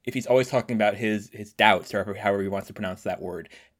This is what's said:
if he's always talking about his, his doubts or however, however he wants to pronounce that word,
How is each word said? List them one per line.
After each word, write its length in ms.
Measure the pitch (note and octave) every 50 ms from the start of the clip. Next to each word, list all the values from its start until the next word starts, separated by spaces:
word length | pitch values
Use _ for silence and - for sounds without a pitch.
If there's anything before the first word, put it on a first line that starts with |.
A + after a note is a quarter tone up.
| -
if 80 | B2
he's 140 | - B2+ A2+
always 220 | - B2 C3 B2+ B2+
talking 260 | C3+ B2 A2+ - A#2+
about 180 | A2 G#2+ G#2 G#2
his, 360 | G#2 A#2 G#2+ G#2+ G#2 G#2 -
his 220 | - G#2+ G#2 - _
doubts 400 | - G#2+ G#2+ F#2+ G2 - - -
or 40 | G2+ F#2
however, 100 | G2+ G2 G2+
however 240 | G#2 G2+ G2+ G2+
he 60 | G2 G2
wants 180 | G2 G2 F#2+
to 80 | - G2
pronounce 280 | - G#2 F#2 F#2 - -
that 180 | G2 F#2 -
word, 260 | E2+ F2+ F2+ E2+ - - - - - _ _